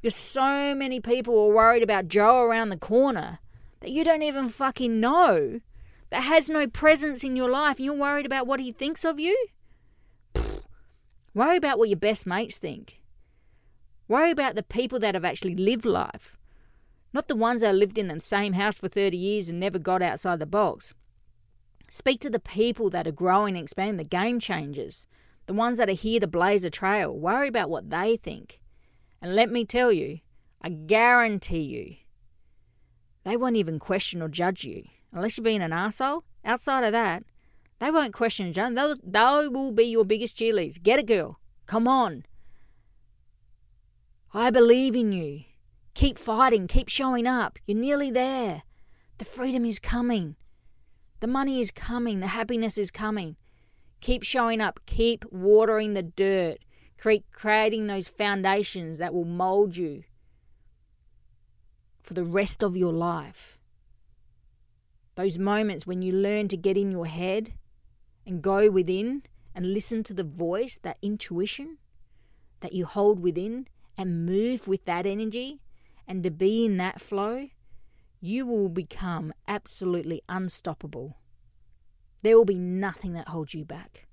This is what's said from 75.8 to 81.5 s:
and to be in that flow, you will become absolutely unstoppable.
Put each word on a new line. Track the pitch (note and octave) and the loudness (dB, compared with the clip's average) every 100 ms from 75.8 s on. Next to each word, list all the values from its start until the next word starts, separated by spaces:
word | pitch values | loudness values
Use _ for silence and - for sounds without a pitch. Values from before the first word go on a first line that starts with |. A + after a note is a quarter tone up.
| _ - - | _ -20 -10
and | F#3 | -6
to | F3 | -6
be | D#3 F#3+ A3+ | 0 2 2
in | A3+ F#3+ | 2 0
that | F#3 - | -2 -8
flow, | - G3 G#3 A#3+ C#4 _ - - - _ _ _ | -8 -6 -4 -6 -10 _ -20 -20 -20 _ _ _
you | F3 A3+ C4 | -6 -6 -2
will | A#3 G3 | -2 -2
become | E3+ E3+ - F#3+ E3 D#3 - - | -4 -8 -8 -6 -4 -8 -12 -10
absolutely | G#3 - - F#3+ F3 E3 E3 - | -10 -8 -8 -4 -4 -4 -10 -8
unstoppable. | F#3 F#3 - - D#3 D3+ C#3 C3 - _ - _ | -8 -6 -6 -8 -10 -12 -12 -14 -16 _ -20 _